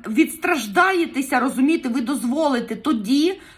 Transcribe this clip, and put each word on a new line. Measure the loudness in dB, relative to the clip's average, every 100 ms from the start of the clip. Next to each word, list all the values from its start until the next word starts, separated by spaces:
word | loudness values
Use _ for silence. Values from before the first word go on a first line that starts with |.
| -2
відстраждаєтеся, | 0 0 0 -2 -2 0 2 4 2 -2 -4 -2 0
розумієте, | 0 2 2 2 -2
ви | -4
дозволите | -2 -2 -2 0 0 0 -4
тоді | -4 -2 -2 2 2 2 -2 -12